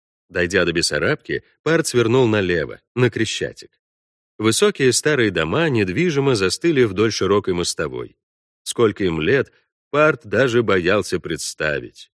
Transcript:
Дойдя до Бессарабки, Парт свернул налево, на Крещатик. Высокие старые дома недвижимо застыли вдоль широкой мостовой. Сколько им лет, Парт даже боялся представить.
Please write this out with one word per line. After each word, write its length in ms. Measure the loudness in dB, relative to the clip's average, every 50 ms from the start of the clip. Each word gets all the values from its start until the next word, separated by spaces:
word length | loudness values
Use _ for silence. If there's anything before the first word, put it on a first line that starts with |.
| _ _ _ _ _ _
Дойдя 360 | -4 -2 -2 0 2 2 2
до 80 | 2 0
Бессарабки, 680 | 0 -2 -2 -2 -2 0 -2 -2 -4 _ -8 -8 -8 -8 _ _ _
Парт 260 | _ -2 0 0 0 0
свернул 400 | 0 0 2 4 4 4 4 4
налево, 540 | 2 0 0 0 0 -2 -2 -6 -10 -16 _ _ _
на 140 | 0 0 0
Крещатик. 600 | 0 -2 -4 -4 -4 -6 -6 -8 -8 -12 -20 -20 _ _ _ _ _ _ _ _ _ _ _ _ _ _
Высокие 520 | 0 0 2 4 2 2 2 2 2 2
старые 380 | 2 2 0 0 2 2 2 0
дома 400 | 2 0 -2 0 0 0 0 0
недвижимо 680 | 0 0 0 0 0 -2 -2 0 0 0 2 2 2
застыли 500 | 2 0 -2 -2 0 -2 0 2 2 2
вдоль 260 | 2 2 0 0 0
широкой 420 | 0 -2 0 0 0 0 0 0 -2
мостовой. 640 | -2 -2 -4 -4 -6 -6 -6 -6 -10 -12 -12 -16 _ _ _ _ _ _ _ _ _ _
Сколько 400 | -10 -2 2 2 2 2 0 -2
им 180 | -2 0 0
лет, 300 | 0 0 0 0 0 -4 _ _ _ _ _ _ _ _
Парт 340 | 0 2 2 2 2 -2 -6
даже 380 | -4 0 2 2 2 2 2 2
боялся 560 | 2 2 2 2 2 2 0 0 -2 -6 -6
представить. 920 | -6 -6 -8 -8 -8 -10 -8 -6 -4 -4 -4 -4 -8 -10 -18 -20 -20 _ _ _